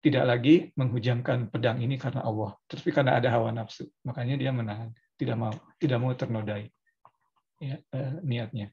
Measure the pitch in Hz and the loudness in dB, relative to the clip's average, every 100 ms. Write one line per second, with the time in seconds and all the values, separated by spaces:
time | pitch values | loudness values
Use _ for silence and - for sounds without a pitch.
0 | 151 131 127 120 127 170 - - 127 120 | 4 4 4 4 6 6 6 -2 0 0
1 | 113 120 123 127 113 - 117 123 120 131 | 0 0 0 -2 -2 0 0 0 -2 -2
2 | 135 127 117 107 104 - _ 135 - 151 | -4 -4 -4 -4 -6 -8 _ -6 0 2
3 | 135 123 123 120 113 113 107 - - _ | 4 4 4 2 0 -2 -8 -12 -16 _
4 | 131 127 123 135 135 127 110 104 113 - | -10 -4 -2 0 0 -2 -4 -6 -10 -14
5 | _ _ 120 113 113 107 - _ 151 - | _ _ -2 0 -2 -4 -12 _ 0 2
6 | 127 127 - 113 107 104 110 _ _ _ | 0 -2 -2 -2 -4 -6 -8 _ _ _
7 | _ _ _ _ _ _ 139 143 _ 131 | _ _ _ _ _ _ -10 -10 _ -6
8 | 135 156 165 120 110 110 101 | -6 -4 -4 -4 -4 -8 -8